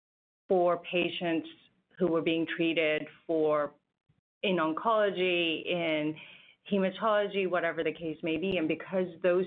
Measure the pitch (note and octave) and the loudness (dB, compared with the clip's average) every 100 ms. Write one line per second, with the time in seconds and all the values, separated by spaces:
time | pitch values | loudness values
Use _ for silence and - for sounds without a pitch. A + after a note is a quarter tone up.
0 | _ _ _ _ - F#3 F3 E3+ - F3+ | _ _ _ _ 0 4 4 2 0 -2
1 | E3+ - F3 D#3+ - - _ _ _ - | -2 -2 -2 -2 -4 -12 _ _ _ -2
2 | F3 E3 D#3 E3 D#3+ - E3 E3 D#3 D#3 | 0 2 2 0 -2 0 0 2 0 0
3 | D3+ - - D#3+ D#3 D3+ D3 - _ _ | -4 -10 -4 0 2 2 0 -6 _ _
4 | _ _ _ _ G#3 F3+ D#3 D#3 A3+ A3 | _ _ _ _ -2 0 0 0 0 2
5 | G#3 F3 F#3 F3 E3+ D#3 - F3 E3 D#3 | 2 0 0 2 0 -2 -2 -2 0 0
6 | D3+ D#3 - - - _ - G3+ F#3+ F#3+ | -2 -6 -12 -20 -20 _ -4 0 0 0
7 | A3 G#3 G3+ G3 F#3 F3 E3 D#3 D#3+ D#3 | 0 2 2 0 0 0 0 -2 -2 -4
8 | E3 D#3 E3+ D#3+ F#3+ F#3+ D#3 D#3+ - F#3+ | -6 -6 -2 -2 0 0 0 -2 -4 -2
9 | F#3 E3 F#3 F3+ | -2 -2 2 2